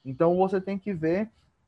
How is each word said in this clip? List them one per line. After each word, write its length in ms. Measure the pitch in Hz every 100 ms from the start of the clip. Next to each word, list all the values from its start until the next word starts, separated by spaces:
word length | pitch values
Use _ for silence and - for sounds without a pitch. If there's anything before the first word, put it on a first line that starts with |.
Então, 320 | 131 131 165 180
você 240 | 190 190
tem 180 | 190 196
que 160 | 208
ver 360 | 180 160 180 220 _ _ _